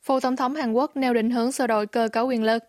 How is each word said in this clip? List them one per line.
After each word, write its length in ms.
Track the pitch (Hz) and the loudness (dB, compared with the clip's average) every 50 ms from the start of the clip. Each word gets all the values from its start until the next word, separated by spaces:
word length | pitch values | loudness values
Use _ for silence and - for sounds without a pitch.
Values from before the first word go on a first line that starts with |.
| _ - | _ 0
Phủ 120 | 269 262 | 0 0
tổng 160 | 254 254 254 | 2 0 0
thống 180 | 254 269 247 277 | 0 -2 -2 -2
Hàn 180 | 311 294 233 | -2 -2 0
Quốc 240 | 220 240 277 302 _ | 0 0 0 0 _
nêu 180 | 269 269 254 240 | -2 0 2 2
định 160 | 233 220 226 | 2 2 0
hướng 220 | 240 240 233 247 | 0 0 0 -2
sửa 140 | 269 - 269 | -2 -2 0
đổi 200 | 226 226 214 208 | 0 0 0 0
cơ 220 | 208 - 240 226 226 | 0 0 0 0 0
cấu 140 | - 226 233 | 0 0 0
quyền 180 | 262 254 233 220 | 0 0 0 2
lực. 180 | 220 226 226 226 | 2 0 0 -2